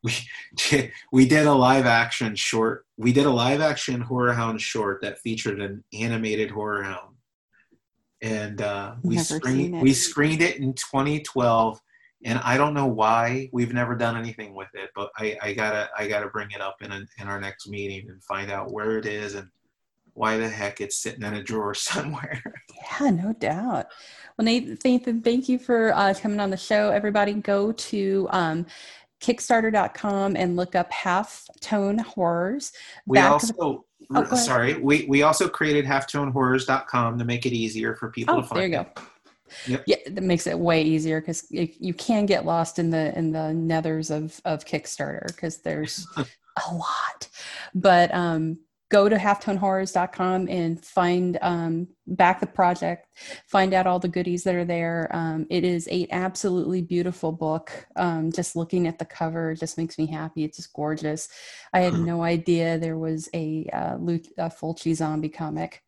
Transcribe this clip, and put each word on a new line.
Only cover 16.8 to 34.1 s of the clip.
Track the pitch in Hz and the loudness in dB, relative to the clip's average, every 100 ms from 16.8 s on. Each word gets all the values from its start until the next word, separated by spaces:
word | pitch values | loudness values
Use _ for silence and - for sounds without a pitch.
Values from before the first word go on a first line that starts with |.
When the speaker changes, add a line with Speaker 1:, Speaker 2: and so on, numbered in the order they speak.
Speaker 1:
in | 104 | -12
a, | 98 101 - | -12 -14 -14
in | 101 | -10
our | 101 | -8
next | 98 - 98 | -8 -12 -12
meeting | 101 101 95 104 | -10 -8 -10 -14
and | 95 | -20
find | _ 98 98 | _ -6 -6
out | 98 95 | -8 -8
where | 107 107 110 | -4 -2 -2
it | 107 | -2
is | 104 104 101 | -6 -6 -10
and | 95 _ _ _ _ _ _ | -14 _ _ _ _ _ _
why | - 107 110 | -4 0 0
the | 113 | -2
heck | 104 101 - | -4 -6 -6
it's | 101 - | -6 -4
sitting | 113 117 | -6 -8
in | 104 | -8
a | 104 | -8
drawer | 95 110 104 | -4 -2 -2
<laughs> | |
somewhere. | 101 - - 147 139 139 131 - - - - - - | -4 -4 -4 -4 -8 -10 -10 -12 -16 -20 -20 -10 0
Speaker 2:
Yeah, | 285 | 2
no | 175 190 | 2 0
doubt. | 226 - 160 240 170 - - - - - - | -2 -2 -2 -2 -4 -6 -14 -20 -20 -16 -2
Well, | 226 | 2
Nathan, | 240 247 - 262 | 2 -2 -2 2
Nathan, | 247 247 226 | 2 2 0
thank | 226 240 262 | 2 2 2
you | 247 | -2
for, | 254 233 220 | 2 2 4
uh, | - 196 190 | 4 2 2
coming | 214 208 | -2 -2
on | 196 | -2
the | 190 | -4
show. | - 208 208 | 0 2 4
Everybody | 202 208 208 202 | 2 2 2 2
go | 208 202 202 202 | 0 0 2 0
to, | 220 - 208 196 196 190 | -2 -6 -2 0 0 0
um, | 185 165 160 175 - - - _ _ | 0 0 -2 -6 -12 -20 -20 _ _
Kickstarter | - 240 - 233 220 | -2 -2 2 2 4
dot | 214 185 | 2 0
com | - 208 196 196 190 | -2 -2 0 0 2
and | 180 175 | 0 0
look | 180 180 | 0 0
up | 175 | -2
Half | - 190 180 214 - - - | -4 0 0 0 -10 -20 -16
Tone | - 214 196 208 | -2 0 2 0
Horrors. | 226 - 170 170 180 277 - - - - - | -2 0 0 2 0 -2 -8 -14 -20 -16 4
Speaker 1:
We | 196 | 6
Speaker 2:
Back | 185 147 | 8 6
of | 226 | 2
the | |
Speaker 1:
also, | 208 156 - _ _ - | -2 -2 -2 _ _ -2